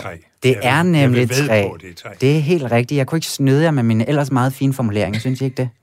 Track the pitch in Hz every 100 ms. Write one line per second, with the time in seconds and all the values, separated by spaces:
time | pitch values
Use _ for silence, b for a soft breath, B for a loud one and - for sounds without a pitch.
0 | 101 85 - _ 127 113 123 143 180 160
1 | 135 123 123 131 143 110 98 87 92 85
2 | 113 98 131 156 147 180 123 117 123 143
3 | 131 165 - - 135 139 165 143 113 110
4 | 123 147 139 131 127 131 135 131 113 104
5 | 92 107 131 127 135 131 127 -